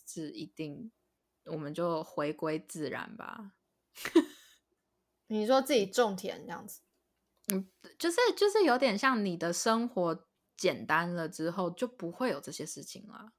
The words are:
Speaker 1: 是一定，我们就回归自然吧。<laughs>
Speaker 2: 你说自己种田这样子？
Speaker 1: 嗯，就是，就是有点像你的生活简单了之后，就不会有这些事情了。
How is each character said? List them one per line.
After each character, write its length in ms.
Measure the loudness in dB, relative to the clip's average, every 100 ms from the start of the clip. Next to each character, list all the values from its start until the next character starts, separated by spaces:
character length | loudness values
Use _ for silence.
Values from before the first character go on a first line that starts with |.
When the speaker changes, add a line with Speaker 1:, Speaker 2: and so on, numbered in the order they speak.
| -14
Speaker 1:
是 240 | -8 -8
一 160 | -8 -12
定， 440 | -8 -8 -8 -14 _ _ _ _ _
我 120 | -8 -6
们 160 | -6
就 300 | -2 0 -2
回 300 | -4 -4 -4
归 260 | -2 -2 -2
自 300 | -6 -8 -6
然 280 | -6 -8 -12
吧。 360 | -12 -12 -16 -20 _ _ _
<laughs> 440 | -10 2 4 4 -2 -20 _ _ _ _ _ _ _ -4
Speaker 2:
你 180 | 0 4
说 140 | 4
自 120 | 6
己 140 | 4 4
种 300 | 2 2 2
田 280 | -6 -8
这 40 | -10
样 180 | -12 -12
子？ 140 | -16 _ _ _ _ _ _ -2
Speaker 1:
嗯， 160 | -2 -2 _ -20 -4
就 120 | -2
是， 60 | 4 4 4
就 120 | 4
是 160 | 4
有 120 | 4 4
点 200 | 4 2
像 280 | 2 2
你 120 | 0 -2
的 160 | -2
生 360 | 0 2 2 0
活 380 | 0 0 0 _ _ _ -2
简 300 | 0 0 0
单 260 | 2 2
了 160 | -2 -4
之 220 | -4 -4
后， 200 | 0 -2
就 160 | -2 -6
不 240 | -6 -8
会 200 | -2 -2
有 100 | -2
这 100 | -6
些 160 | -10 -10
事 160 | -10
情 240 | -12 -16 -16
了。 240 | -20 -20